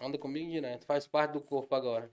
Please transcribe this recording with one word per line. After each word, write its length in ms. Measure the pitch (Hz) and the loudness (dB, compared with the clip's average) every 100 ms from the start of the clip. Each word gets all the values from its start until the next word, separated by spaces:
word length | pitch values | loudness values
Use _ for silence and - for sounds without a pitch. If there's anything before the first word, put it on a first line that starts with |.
Anda 160 | 127 143 | -8 -6
comigo 340 | 139 147 170 | -4 -6 -2
direto, 360 | 160 131 123 - | -2 -2 -6 0
faz 200 | 143 - | 0 2
parte 260 | 151 151 | 2 2
do 80 | 147 | 0
corpo 340 | - 139 139 | -2 -2 2
agora. 340 | 135 127 113 117 | 2 2 -2 -4